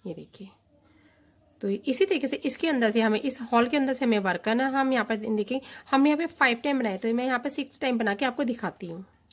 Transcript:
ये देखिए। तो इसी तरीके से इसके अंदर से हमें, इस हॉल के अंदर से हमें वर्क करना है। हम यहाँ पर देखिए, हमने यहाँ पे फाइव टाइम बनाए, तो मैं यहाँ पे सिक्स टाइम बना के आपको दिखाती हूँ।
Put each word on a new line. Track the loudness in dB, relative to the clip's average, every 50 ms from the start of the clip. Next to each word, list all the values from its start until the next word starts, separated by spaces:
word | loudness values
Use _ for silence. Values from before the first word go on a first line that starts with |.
| -12
ये | -12 -12
देखिए। | -12 -14 -20 -20 -20 -20 -20 _ _ _ _ _ _ _ _ _ _ _ _ _ _ _ _ _ _ _ _ _ -6
तो | -4 -2
इसी | -2 -2 0 -2 2 2 2
तरीके | 2 2 0 0
से | -2 -4
इसके | -2 -4 -4 -4 -2 0 0
अंदर | 2 4 2 4
से | 4 4
हमें, | 4 4 2 2
इस | 0 -2 -4 -6
हॉल | -4 0 2 2 4
के | 4 2
अंदर | 0 2 0
से | 0 0 2
हमें | 2 2 2
वर्क | 2 0 0 0
करना | 0 0 0 2 0
है। | 0
हम | 0 0 2 2
यहाँ | 2 0 0
पर | 0 -2
देखिए, | -4 -2 -2 -2 -2 -2 -2 -4 -6 -6 -8 -20 -14 -6 0
हमने | 2 4 4 4
यहाँ | 4 2
पे | -2
फाइव | -4 0 2 2 2 2 0 -2
टाइम | -2 0 0
बनाए, | 0 -2 -2 -2
तो | -2 -2 0
मैं | 0 0
यहाँ | 0 -2 -2
पे | -2 -4
सिक्स | -6 -6 -8 -8 -8 -4
टाइम | -2 0 0 0
बना | 0 0 0
के | 0 -2
आपको | -2 -2 -2 -2
दिखाती | -2 -4 -4 -6 -8 -8 -8 -12
हूँ। | -12 -12 -12 -14 _ _ _ _ _